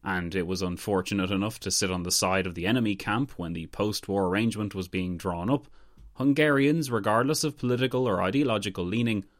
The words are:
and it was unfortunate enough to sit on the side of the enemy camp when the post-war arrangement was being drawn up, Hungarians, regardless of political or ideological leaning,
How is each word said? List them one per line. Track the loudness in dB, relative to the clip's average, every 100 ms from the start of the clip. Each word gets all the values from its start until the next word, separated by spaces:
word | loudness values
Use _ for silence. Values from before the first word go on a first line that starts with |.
and | -4 -2 -2 -2
it | -2
was | -2
unfortunate | -4 -4 -2 -2 0 0 0
enough | 0 -2 -4
to | -4
sit | -2 0
on | -2 -2
the |
side | 0 2 2 0
of | -4
the | 0
enemy | 2 0 -2
camp | -2 -2 -2 -4
when | -8
the | -6 -8
post-war | -4 -2 -2 -4 0 2
arrangement | 2 0 0 -6 -4
was | -6
being | -4 -4 -4
drawn | -4 -4 0
up, | 0 -2 -20 -20 -20 -20 -2
Hungarians, | 0 4 4 6 4 2 0
regardless | 0 2 4 4 2 0
of | -2
political | 0 2 2 2 2
or | 2
ideological | 2 2 2 2 -2 -4
leaning, | -2 0 0 0 -4 _